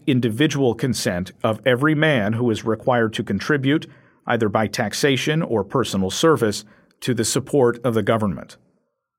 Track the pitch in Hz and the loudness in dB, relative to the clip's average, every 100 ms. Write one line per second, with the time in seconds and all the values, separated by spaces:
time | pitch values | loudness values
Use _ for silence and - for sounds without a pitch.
0 | - 127 117 110 151 143 127 110 131 110 | 0 0 0 0 0 2 0 0 -2 -2
1 | 117 87 92 - 113 107 131 120 151 151 | -2 -4 -6 -4 -2 0 0 2 2 2
2 | 156 135 101 113 123 104 110 107 - 120 | 2 2 0 -2 0 -2 -2 -2 0 2
3 | 110 117 107 98 - 147 135 160 - - | 0 -2 -4 -4 -2 0 2 0 -2 -20
4 | _ _ - 117 110 110 104 - 107 - | _ _ -2 0 2 0 -2 -2 -4 0
5 | 147 131 - 156 - 113 95 139 107 98 | 0 0 0 -2 0 -2 -2 -2 -2 -2
6 | 95 - 165 143 110 101 - _ _ _ | -2 0 2 4 0 -2 -12 _ _ _
7 | - 117 107 135 127 147 120 117 123 113 | -4 -2 0 -2 0 2 2 2 0 0
8 | 104 113 104 69 - - _ _ _ _ | 2 2 0 -4 -12 -20 _ _ _ _
9 | _ | _